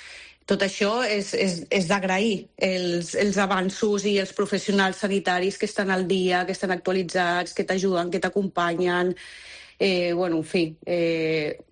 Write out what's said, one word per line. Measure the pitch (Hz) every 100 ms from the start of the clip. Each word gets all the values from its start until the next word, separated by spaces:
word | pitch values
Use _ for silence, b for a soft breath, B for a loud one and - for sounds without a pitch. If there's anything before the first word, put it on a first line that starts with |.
| B B B B -
tot | 196
això | 196 - 202 233 226
és, | 208 196 -
és, | 190 170 -
és | 196 170
d'agrair, | 202 185 185 226 185 - -
els, | 190 180 180 175 170
els | - 202 190
avanços | 196 190 185 - 214 202 202
i | 202
els | 190
professionals | - 196 196 - 196 190 185
sanitaris | 202 196 185 180 190 196
que | 208
estan | - 196
al | 185 175
dia, | 190 185 180 180
que |
estan | 185 185
actualitzats, | 175 185 190 170 185 175 175 175
que | -
t'ajuden, | 180 190 190 175 175
que | 180
t'acompanyen. | 185 202 190 175 175 170 180 175 180 180 B B B B B B
Eh, | 196 180 175
bueno, | 170 180 165
en |
fi, | 156 185 160 160 -
eh, | 175 170 165 160 160 151 - -